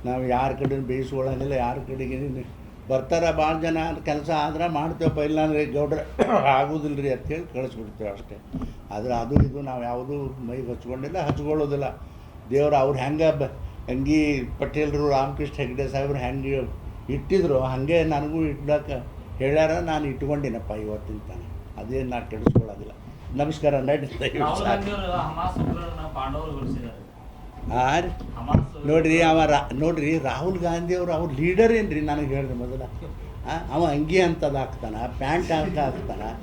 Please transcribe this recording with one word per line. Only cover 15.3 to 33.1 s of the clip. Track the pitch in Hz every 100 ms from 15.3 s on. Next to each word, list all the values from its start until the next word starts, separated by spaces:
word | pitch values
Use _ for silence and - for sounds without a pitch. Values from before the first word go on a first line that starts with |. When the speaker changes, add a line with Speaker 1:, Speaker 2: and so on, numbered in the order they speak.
| 139 143
Speaker 1:
ಹೆಗಡೆ | - 127 127 135
ಸಾಹೇಬ್ರು | 135 139 139
ಹೆಂಗೆ | 123 135 135 139 120 - - - -
ಇಟ್ಟಿದ್ರು, | 143 - 185 170 131
ಹಂಗೆ | 131 131 139 170
ನನಗೂ | 160 147 147 160
ಇಟ್ಲಕ್ಕ | 156 135 143 147 147 131 - - - -
ಹೇಳ್ಯಾರ. | 135 151 156
ನಾನು | 165 170 156 147
ಇಟ್ಕೊಂಡಿನಪ್ಪ | 131 143 143 139 113 -
ಇವತ್ತಿನ | 107 107 107 - 104
ತನಕ, | 101 90 87 - - -
ಅದೇನು | 107 131 127
ನಾನು | 120 117
ಕೆಡಿಸ್ಕೊಳ್ಳೋದಿಲ್ಲ. | 110 117 113 107 101 107 - - - - 127
ನಮಸ್ಕಾರ, | 147 160 147 139
ನಡೀತಾ | 127 147 135 - 135 147
Speaker 2:
ರಾಹುಲ್ | 147 -
ಗಾಂಧಿ | 202 196 202
ಅವರು | 202 185
ಹಮಾಸ್ | 180 151 160 180 -
ಉಗ್ರರನ್ನ | 156 - 170 156 156
ಪಾಂಡವರು | 131 139 147 160
ಹೋಲಿಸಿದ್ದಾರೆ. | 139 131 120 120 - - - - - - - 127
Speaker 1:
ಆ | 117 127 156
ರೀ? | 180
Speaker 2:
ಹಮಾಸ್ | - - - - - - - 147
Speaker 1:
ನೋಡ್ರಿ, | 160 160 165
ಅವ | 165 160
ರಾ-, | 151 143 147 131
ನೋಡ್ರಿ, | 156 160 147 160
ರಾಹುಲ್ | 135 123 170 185
ಗಾಂಧಿ | 170 170 175
ಅವ್ರು, | 180 175
ಅವ್ರ | 160 165
ಲೀಡರ್ | 135 170 185 226
ಏನ್ರಿ | 226 160 156
ನನಗೆ | 151 147 143
ಹೇಳ್ರಿ | 139 135
ಮೊದಲ? | 120 123 131 123 - 156